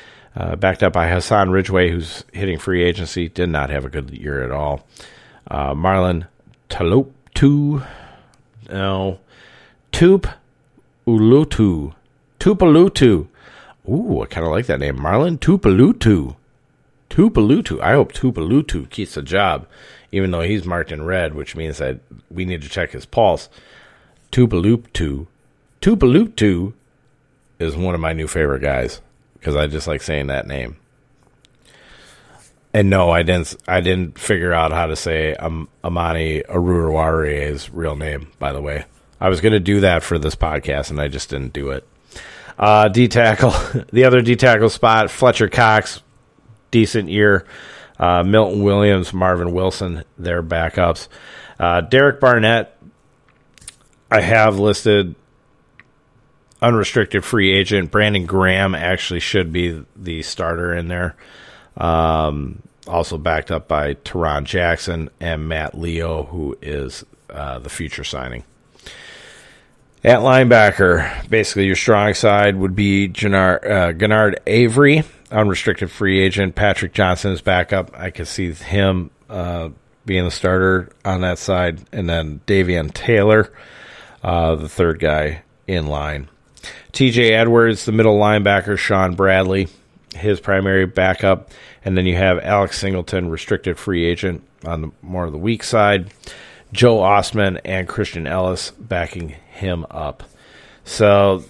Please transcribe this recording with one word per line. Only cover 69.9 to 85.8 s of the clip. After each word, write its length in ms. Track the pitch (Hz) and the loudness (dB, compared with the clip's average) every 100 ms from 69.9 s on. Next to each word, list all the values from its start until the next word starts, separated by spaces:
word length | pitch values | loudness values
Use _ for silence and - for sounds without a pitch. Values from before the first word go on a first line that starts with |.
| _ | _
At 160 | 117 120 | 4 4
linebacker, 1080 | 131 131 123 117 104 95 92 82 73 - - | 6 6 8 6 6 4 4 2 0 -8 -2
basically 360 | 110 101 98 95 | -2 0 0 0
your 100 | 92 | 0
strong 380 | - 104 107 | 2 2 2
side 420 | 95 110 101 104 95 | 2 2 4 4 2
would 200 | 95 95 | -2 0
be 340 | 101 98 101 | 2 2 0
Gennard, 560 | - 107 98 92 87 - | -2 0 2 2 2 0
uh, 280 | 101 87 | 0 0
Gennard 460 | 82 104 107 107 - - | 0 2 4 2 0 0
Avery, 560 | 110 120 120 143 156 151 - - | 2 4 4 4 4 0 -10 -4
unrestricted 600 | 110 107 90 - 87 92 | 0 0 0 -2 -4 -6
free 280 | - 98 95 | -2 0 2
agent. 360 | 95 98 95 - | 2 0 -2 0
Patrick 380 | 104 92 90 | 0 0 -4
Johnson 380 | - 92 90 101 | 0 0 0 -4
is 100 | 92 | -4
backup. 500 | - 90 87 98 - | 0 0 0 -4 -4
I 180 | - 92 | -10 -12
could 160 | - - | -10 -10
see 260 | - 90 | -6 -6
him, 580 | 80 - 98 98 92 85 _ - | -8 -4 0 0 0 -6 _ -14
uh, 400 | 95 87 87 82 - _ _ - | -10 -8 -8 -10 -14 _ _ -4
being 180 | 92 | -2
the 80 | 90 | -2
starter 580 | - 92 92 95 92 90 _ | -2 0 2 2 0 -4 _
on 180 | 98 92 | -6 -2
that 160 | 92 87 | -2 -4
side. 440 | - 92 90 82 - | -4 -2 -2 -4 -10
And 180 | 110 87 | -8 -4
then 300 | 85 78 73 - | -4 -4 -8 -2
Davion 460 | 98 90 87 76 | 0 2 -2 -4
Taylor, 580 | - - 110 104 107 101 - - - - - - - | -6 0 2 6 4 2 -4 -20 -20 -20 -20 -20 -12
uh, 320 | - 85 82 80 | -4 0 0 -2
the 140 | 76 | -4
third 300 | - 87 78 | -2 0 0
guy 420 | 80 76 76 76 - _ - | -2 0 -2 -6 -16 _ -6
in 200 | 90 | -4